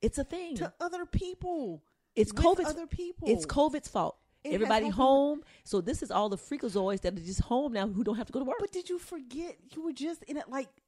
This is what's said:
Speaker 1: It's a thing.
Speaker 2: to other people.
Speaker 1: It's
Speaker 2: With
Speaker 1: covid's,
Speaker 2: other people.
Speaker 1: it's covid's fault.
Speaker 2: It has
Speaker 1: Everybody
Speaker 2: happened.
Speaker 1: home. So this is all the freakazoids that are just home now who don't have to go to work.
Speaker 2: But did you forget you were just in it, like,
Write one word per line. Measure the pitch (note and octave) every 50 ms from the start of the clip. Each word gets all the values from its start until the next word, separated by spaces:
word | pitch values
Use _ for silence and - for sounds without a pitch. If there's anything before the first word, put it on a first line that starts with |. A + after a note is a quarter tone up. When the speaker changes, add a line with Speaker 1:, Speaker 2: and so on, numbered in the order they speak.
| G#3
Speaker 1:
It's | A3+ - C#4+
a | -
thing. | - E4 F#4 F4 E4+ C4+
Speaker 2:
to | G3 F4 - - -
other | E4+ F4 F4+ F4 F4
people. | - - - F#4+ F4+ F#4 - F#4 F4+ F4 D#4 B3+ F#3 D#3+ D3 _ _ _ _ _ _ -
Speaker 1:
It's | A3+ A3 -
Speaker 2:
With | G#3 - D#4+
Speaker 1:
covid's, | E4 F#4+ F#4 E4 D4+
Speaker 2:
other | D4 E4+ E4
people. | - - - F4+ F4 - - D#4+
Speaker 1:
it's | A3 A3+ E3+ -
covid's | - - C#4+ D4+ D4+ C#4 C#4+ -
fault. | - - G3 E3 - - _ _ _ _ _ -
Speaker 2:
It | D4
has | D4+
Speaker 1:
Everybody | G3+ A3 G#3 A3 A3 G#3+
Speaker 2:
happened. | A3 F3+ A#3+
Speaker 1:
home. | C4 C4 C#4 C#4 C#4+ D4 D4+ D4+ - - - - -
So | - G#3+ F#3+
this | E3+ G#3+ D#4+ - G#3
is | G3
all | F#3 F#3+ G#3
the | G#3 G3
freakazoids | - - - F#3+ - - A3+ F3+ G3+ F#3 G3 G3 F#3+
that | - F3+ F#3+
are | -
just | D#3+ F3+ G3 -
home | - - A#3+ B3+ D4 C4+
now | A3+ G3+ G3
who | A3 F#3 G#3 A#3
don't | G#3+ A3
have | A#3 A#3
to | - -
go | C4+
to | C4+
work. | C4 A#4 A4+
Speaker 2:
But | G#4 G4 -
did | F4+ F4 -
you | F4+ E4+
forget | - - F4+ D#4 B3+ A#3+ C4 D#4 B3 B3+ - _ _ B3+ -
you | D#4+ D#4+
were | E4 C4
just | - C#4+ E4 E4 - -
in | - C#4+
it, | D4 - -
like, | C4 C#4 C4 - _ _ _